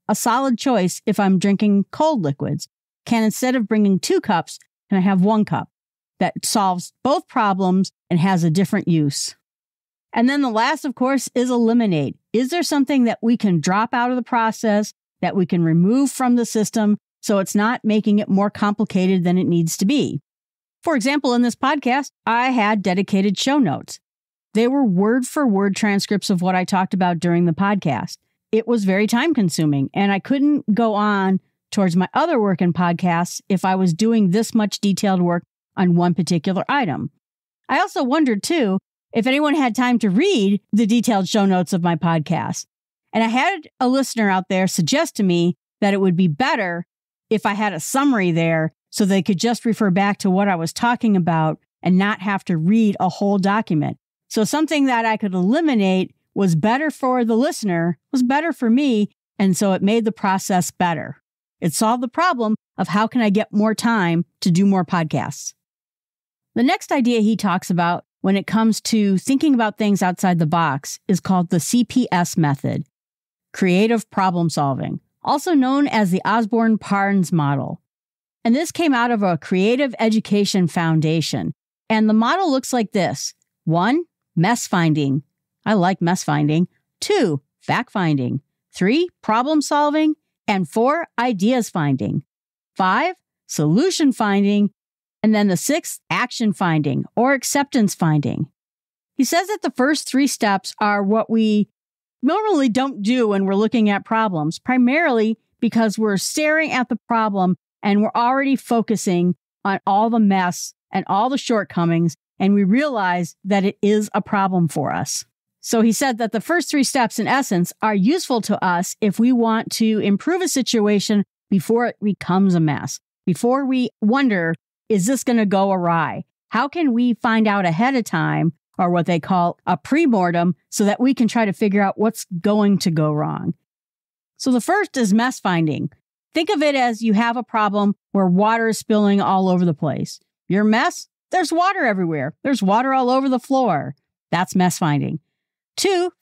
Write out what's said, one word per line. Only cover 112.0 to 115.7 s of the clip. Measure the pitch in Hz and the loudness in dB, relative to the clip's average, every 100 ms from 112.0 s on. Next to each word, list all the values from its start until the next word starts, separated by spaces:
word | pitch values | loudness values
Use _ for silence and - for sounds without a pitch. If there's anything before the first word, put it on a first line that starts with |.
| 170 - _ - | 0 -4 _ -4
and | 190 | 0
we | 202 | 2
realize | 190 240 302 233 185 180 170 - | 2 2 0 -2 -2 -2 -4 -8
that | 190 196 | -4 0
it | 190 - | 0 0
is | 202 214 208 | 0 0 0
a | 208 | -6
problem | - 208 190 185 165 | -2 -2 0 0 0
for | 160 139 | -2 -4
us. | 82 - - - _ _ _ | -4 -6 -8 -12 _ _ _
So | - | -2